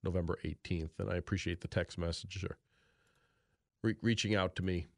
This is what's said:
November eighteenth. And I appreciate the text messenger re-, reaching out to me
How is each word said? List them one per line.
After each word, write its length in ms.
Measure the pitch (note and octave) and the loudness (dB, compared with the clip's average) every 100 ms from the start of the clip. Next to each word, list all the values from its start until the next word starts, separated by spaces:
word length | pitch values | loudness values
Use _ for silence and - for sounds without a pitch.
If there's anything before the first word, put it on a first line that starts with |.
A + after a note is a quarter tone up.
November 360 | - F2+ E2+ - | 0 0 0 -2
eighteenth. 560 | E2+ D#2+ - F2 D#2 - | -4 -6 -2 -2 -2 -4
And 120 | G2 | -2
I 60 | F2+ | -2
appreciate 440 | - F#2+ - F2 | 0 0 0 -4
the 60 | - | -2
text 300 | - F2 - | -2 -2 -2
messenger 600 | E2+ E2 F#2+ F#2+ F2 - _ _ _ _ _ _ _ _ _ _ _ _ | -2 -2 -6 -8 -6 -8 _ _ _ _ _ _ _ _ _ _ _ _
re-, 120 | A2+ A2 | 0 2
reaching 320 | A2+ A2 G#2 | 2 2 4
out 220 | G#2 F#2 - | 4 4 2
to 80 | |
me 240 | F#2 F2+ D#2+ | 0 0 -2